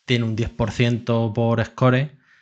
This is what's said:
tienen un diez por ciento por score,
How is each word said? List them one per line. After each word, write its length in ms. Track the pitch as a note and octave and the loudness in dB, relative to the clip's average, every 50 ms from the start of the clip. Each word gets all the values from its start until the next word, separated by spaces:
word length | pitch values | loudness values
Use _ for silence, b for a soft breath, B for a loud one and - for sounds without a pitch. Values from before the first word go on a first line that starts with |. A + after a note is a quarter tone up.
| _ | _
tienen 240 | - B2 A#2 A#2 A2+ | -2 -2 0 0 -2
un 80 | A2 | -2
diez 140 | G#2+ A#2 - | -2 -4 -4
por 220 | - - A#2+ G#2+ - | -2 -4 -4 -4 0
ciento 600 | - B2+ A#2+ A#2+ A2 - - A#2 A2+ A2+ A2+ G#2+ | 0 0 0 0 -2 -2 -2 0 0 0 0 0
por 320 | A#2+ A#2 A#2 A#2 A2+ A2 | 0 0 0 0 0 -2
score, 540 | - - - C3 B2+ B2+ B2+ C#3+ D3 b b b b b b | -4 -2 2 2 4 4 2 0 -4 b b b b b b